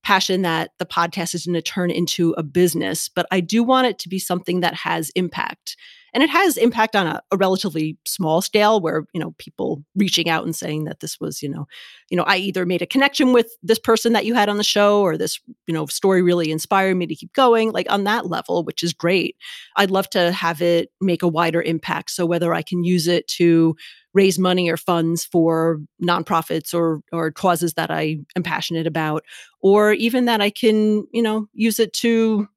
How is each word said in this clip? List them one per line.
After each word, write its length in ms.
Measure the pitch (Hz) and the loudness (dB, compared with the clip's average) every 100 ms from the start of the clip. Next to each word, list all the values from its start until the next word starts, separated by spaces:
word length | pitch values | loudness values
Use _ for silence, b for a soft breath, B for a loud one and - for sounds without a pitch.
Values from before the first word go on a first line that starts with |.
passion 380 | - 196 - 190 | 2 0 2 -2
that 280 | 180 165 160 _ | 0 -2 -4 _
the 80 | 180 | -6
podcast 480 | - 170 190 170 | -2 -2 -2 -6
is 100 | 170 | -6
gonna 160 | 175 170 | -4 -4
turn 300 | - - 175 | -4 -4 -2
into 420 | 165 170 - 170 165 | -2 -4 0 0 0
a 40 | |
business, 680 | 151 170 180 165 190 160 - | -2 2 2 2 -4 -6 -6
but 180 | - 170 | -6 -2
I 80 | 190 | -2
do 240 | 165 220 | 0 0
want 240 | 233 262 254 | 2 2 2
it 100 | 196 | -2
to 100 | 170 | -8
be 120 | 185 | -8
something 400 | - 180 180 180 | -4 -6 -2 -2
that 140 | 175 | -2
has 360 | 165 160 165 156 - | -4 -6 -4 -4 -4
impact. 600 | 180 - - - - - B B B | -4 -6 -10 -12 -16 -16 B B B
And 80 | - | 0
it 80 | 294 | 2
has 260 | 311 381 - | 2 2 2
impact 400 | 240 226 226 208 | 0 2 0 0
on 100 | 170 | 0
a, 140 | - _ | -4 _
a 60 | 190 | 0
relatively 600 | 190 190 202 156 156 165 - | 0 0 -2 -4 -6 -8 -10
small 340 | - 160 160 | -4 0 0
scale 400 | 196 214 208 220 | 2 2 4 4
where, 240 | 160 156 151 | 2 -4 -4
you 80 | 170 | -8
know, 140 | 160 160 | -8 -10
people 460 | - - - 147 147 | -20 -8 -6 -6 -6
reaching 360 | 190 196 - 165 | -2 0 0 0
out 140 | 165 | -2
and 120 | - 160 | -2 -6
saying 280 | - 151 | -6 -6
that 160 | 151 - | -6 -10
this 200 | 160 - | -12 -10
was, 220 | 156 147 | -10 -8
you 60 | 143 | -8
know, 160 | 156 143 B B B B | -8 -12 B B B B
you 60 | 180 | -4
know, 60 | |
"I 140 | - 190 | 0 -2
either 280 | 196 190 | -2 -4
made 160 | 180 175 | -2 -2
a 60 | 170 | -2
connection 480 | 269 277 - 254 | 0 0 2 4
with 160 | 247 233 - | 4 2 -6
this 160 | 175 226 | 0 0
person 360 | - 226 233 | 2 2 2
that 100 | 226 | 2
you 80 | 214 | 2
had 160 | 240 208 | 2 2
on 80 | 208 | 0
the 80 | |
show 380 | 214 208 202 208 | 0 4 4 4
or 160 | 190 160 | 2 0
this, 200 | 180 - - - - | -4 -6 -14 -16 -6
you 80 | |
know, 100 | 160 | -4
story 380 | 151 - 196 185 | -4 0 2 4
really 280 | 180 175 156 | 4 2 0
inspired 440 | 156 - 196 190 | -4 0 2 2
me 120 | 185 170 | 0 -2
to 80 | |
keep 200 | 151 - | -8 -4
going," 380 | - 254 233 220 | 4 6 6 2
like, 200 | - 180 | -2 -2
on 120 | 202 | 0
that 220 | 196 220 180 | 0 -2 -2
level, 380 | 170 - 175 | -6 -2 -4
which 180 | 160 - | -4 -4
is 120 | 170 | -6
great. 420 | - 170 185 165 - B B B - | -2 0 0 0 -8 B B B 0
I'd 140 | 196 | 2
love 180 | 190 190 | 2 0
to 220 | - 170 | 0 0
have 300 | 185 170 165 | 0 -4 0
it 280 | 170 170 - _ | 2 2 0 _
make 220 | 190 170 | -2 0
a 60 | 180 | 0
wider 320 | 160 170 165 | 2 0 0
impact. 500 | 160 165 - 160 - | -2 -4 -4 -6 -6
So 120 | - | -4
whether 300 | 170 170 170 | -2 0 0
I 80 | 165 | -2
can 220 | 160 180 | -4 -4
use 220 | 175 180 160 | 0 0 2
it 220 | 170 - | -2 -2
to 480 | - 170 165 165 160 B B B | 0 4 4 4 0 B B B
raise 240 | 190 196 180 | 2 4 2
money 300 | 180 180 175 | 0 2 0
or 80 | 170 | -2
funds 480 | - 170 165 170 | 0 0 0 -2
for 560 | - 175 165 160 165 156 151 _ | -2 2 2 2 0 -2 -8 _
nonprofits 720 | 175 175 165 170 - 160 - | -2 -2 0 -2 -2 -6 -4
or, 260 | 170 165 156 _ | -2 0 -2 _
or 180 | 170 160 | -6 -6
causes 440 | - 190 170 175 | 0 0 2 0
that 160 | 160 160 | -2 -4
I 280 | 160 156 156 147 185 | -2 -4 -6 -8 -6
am 60 | |
passionate 440 | 175 151 - 165 156 | -4 -4 -4 -4 -4
about, 380 | 156 156 156 B B B B | -4 -4 -4 B B B B
or 320 | 190 208 214 | 4 4 4
even 320 | 214 226 254 | 2 0 0
that 160 | 240 220 | 2 2
I 100 | 208 | 0
can, 560 | - 220 214 214 214 - | 2 2 4 2 0 -2
you 100 | 233 | -2
know, 240 | 226 220 208 | 0 -2 -6
use 260 | - 226 214 | -2 0 2
it 140 | 220 | -2
to 540 | - 233 226 226 214 202 | 0 2 2 2 0 -2